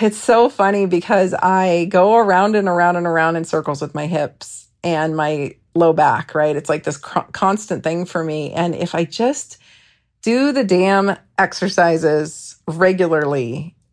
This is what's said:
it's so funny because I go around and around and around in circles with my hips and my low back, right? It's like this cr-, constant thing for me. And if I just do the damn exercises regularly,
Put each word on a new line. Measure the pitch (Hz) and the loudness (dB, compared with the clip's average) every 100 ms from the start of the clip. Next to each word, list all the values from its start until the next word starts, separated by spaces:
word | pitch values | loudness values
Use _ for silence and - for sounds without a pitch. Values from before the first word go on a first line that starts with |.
it's | 220 214 | -2 -2
so | - 233 254 | 2 4 4
funny | - 196 202 196 | 2 0 0 0
because | 170 - 202 185 | 0 0 0 2
I | - 180 190 185 175 175 | 0 2 2 2 0 2
go | 180 196 226 | 4 4 4
around | 214 185 202 214 | 4 4 2 2
and | 196 | 0
around | 175 175 175 | 2 2 2
and | 175 | 0
around | 165 160 165 | 0 0 0
in | |
circles | 165 160 156 143 | -2 -4 -4 -6
with | 147 | -6
my | 151 151 | -8 -4
hips | 165 147 - - - - _ | -4 -4 -8 -20 -20 -20 _
and | 175 160 160 | -4 -2 -2
my | 156 151 151 139 - _ | -2 -2 -2 -6 -10 _
low | 165 165 | 2 2
back, | 156 147 113 - | 4 2 2 -4
right? | 156 151 147 | -2 0 0
It's | - | -4
like | 151 | -4
this | - 143 | -4 -10
cr-, | - - - | -6 -6 -6
constant | - 190 208 - 143 | -2 0 0 -4 -6
thing | 160 170 175 | -4 -4 -4
for | 175 | -6
me. | 160 151 147 | -4 -6 -6
And | - 170 | -4 -4
if | - 180 | -4 -4
I | 170 | -4
just | 170 - 233 294 - - _ _ _ _ _ _ | -4 -2 -2 -2 -10 -20 _ _ _ _ _ _
do | - 240 277 | -2 0 0
the | 277 | 0
damn | 208 180 190 196 196 185 _ - | 0 2 2 2 0 -2 _ -2
exercises | 185 - 190 190 170 160 160 151 151 - - - - | -2 -2 -4 2 2 2 2 0 -2 -10 -20 -16 -8
regularly, | 160 185 185 175 156 147 143 117 139 160 _ _ | 0 2 2 0 0 0 -2 -4 -8 -12 _ _